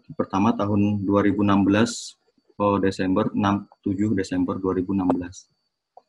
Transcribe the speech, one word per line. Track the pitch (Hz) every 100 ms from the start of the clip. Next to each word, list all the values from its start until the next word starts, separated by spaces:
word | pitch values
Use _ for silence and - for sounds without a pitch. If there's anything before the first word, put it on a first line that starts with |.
| - -
pertama | - 95 110 120
tahun | 101 104 104 104 95
dua | 101
ribu | 101 104 101
enam | 101
belas, | 95 101 120 - - - _ _ _ -
oh, | 101 101
Desember, | 95 - 92 95 110
enam, | - 101 101 101 _ 104
tujuh | 98 107 98
Desember | 92 90 90 95
dua | 92
ribu | 92 90 98
enam | 90
belas. | 87 90 - - _ _ _ _ -